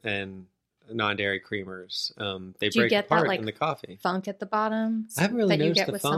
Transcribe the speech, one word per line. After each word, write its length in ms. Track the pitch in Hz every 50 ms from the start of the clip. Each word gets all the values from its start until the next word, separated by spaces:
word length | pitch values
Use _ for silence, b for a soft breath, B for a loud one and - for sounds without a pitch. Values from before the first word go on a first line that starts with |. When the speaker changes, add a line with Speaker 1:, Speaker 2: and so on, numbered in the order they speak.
| -
Speaker 1:
and 440 | 110 101 98 98 95 95 95 92 - _ _ _ _ _ _ _ -
non-dairy 500 | 113 113 107 104 101 98 101 101 98 95
creamers. 800 | - - 107 101 95 95 92 92 90 92 - - - - - -
Um, 340 | 107 101 95 95 92 92 92 -
they 120 | 104 104
Speaker 2:
Do 100 | - 117
you 20 | 117
Speaker 1:
break 60 | 117
Speaker 2:
get 180 | 214 202 - -
that, 40 | -
Speaker 1:
apart 140 | 170 160 123
Speaker 2:
like, 120 | 95 -
Speaker 1:
in 60 | 110
the 60 | 110 -
coffee. 460 | - 151 156 139 - - - 185 - -
Speaker 2:
funk 240 | 180 185 190 190
at 140 | 202 196 -
the 60 | 208
bottom 640 | 196 214 214 214 220 220 220 220 226 226 220 - - - -
Speaker 1:
I 40 | 170
haven't 140 | 208 247
really 120 | 240 214 190
Speaker 2:
that 80 | 170 151
you 60 | 151 165
Speaker 1:
noticed 100 | 165 196
Speaker 2:
get 60 | 190
Speaker 1:
the 60 | - -
Speaker 2:
with 100 | - -
some 120 | 143 151